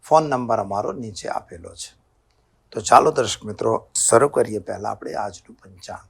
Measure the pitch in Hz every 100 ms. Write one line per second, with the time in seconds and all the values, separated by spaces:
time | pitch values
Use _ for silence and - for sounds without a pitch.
0 | - 156 156 131 120 110 98 101 113 -
1 | 113 101 - - - 85 85 - - _
2 | _ _ _ _ _ _ _ - 104 123
3 | 143 151 110 - 107 104 117 113 - -
4 | - 117 143 135 113 107 101 95 107 107
5 | - - 104 98 _ 113 98 92 - 92
6 | -